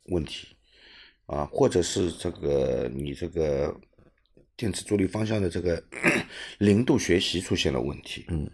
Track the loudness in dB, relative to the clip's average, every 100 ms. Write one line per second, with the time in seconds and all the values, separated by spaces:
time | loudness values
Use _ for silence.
0 | -4 -2 -2 -8 -16 _ _ _ -20 -20
1 | -20 _ -8 -6 -4 2 2 4 0 0
2 | -2 -2 -6 -4 0 2 2 0 -2 -4
3 | -6 -6 -6 -2 0 0 -2 -4 -14 _
4 | -20 _ _ _ _ -6 -4 -4 0 2
5 | 2 0 -2 0 0 0 0 -2 -4 -2
6 | 0 0 -4 -12 -16 2 6 6 6 2
7 | 4 2 2 -2 0 0 2 0 -2 -6
8 | -12 -14 -6 -4 -4